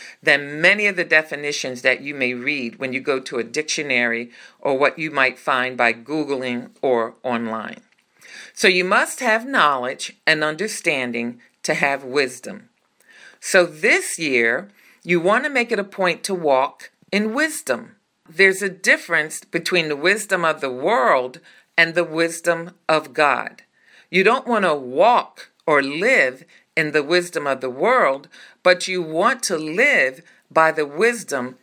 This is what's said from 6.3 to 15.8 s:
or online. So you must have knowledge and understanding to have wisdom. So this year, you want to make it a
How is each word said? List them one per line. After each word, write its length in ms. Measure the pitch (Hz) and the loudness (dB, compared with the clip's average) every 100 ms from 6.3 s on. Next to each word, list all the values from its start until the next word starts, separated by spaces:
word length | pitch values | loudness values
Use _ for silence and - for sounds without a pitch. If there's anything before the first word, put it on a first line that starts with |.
| 135 127 123 - _ | -4 -4 -6 -8 _
or 320 | 139 120 113 - | 0 0 -2 -6
online. 600 | 131 117 117 110 - - _ _ _ _ - - - | -6 -4 -4 -8 -10 -14 _ _ _ _ -20 -20 -18
So 140 | - 208 | 0 2
you 180 | 180 185 | 2 2
must 340 | 220 311 - | 2 0 -2
have 260 | 254 220 254 | 0 0 0
knowledge 680 | 262 151 135 123 143 - - - | 2 4 2 -2 -6 -10 -4 0
and 180 | 156 | 2
understanding 960 | 151 156 214 - 170 143 123 120 120 120 _ _ | 0 -2 -6 -4 -2 -2 -2 -4 -6 -8 _ _
to 140 | - 151 | -4 0
have 280 | 143 139 | 0 -2
wisdom. 640 | 131 139 131 127 - 98 - _ _ _ _ - - - | -2 -2 -2 -4 -14 -16 -18 _ _ _ _ -20 -20 -14
So 280 | - 190 175 | 0 2 2
this 500 | 156 202 359 381 - | 0 2 2 0 -6
year, 520 | 156 127 117 127 202 _ _ _ | -2 2 2 0 -4 _ _ _
you 160 | 170 175 | -2 0
want 240 | 170 226 | 2 2
to 60 | 294 | 0
make 200 | 269 233 | -2 -2
it 60 | |
a 60 | 202 | -2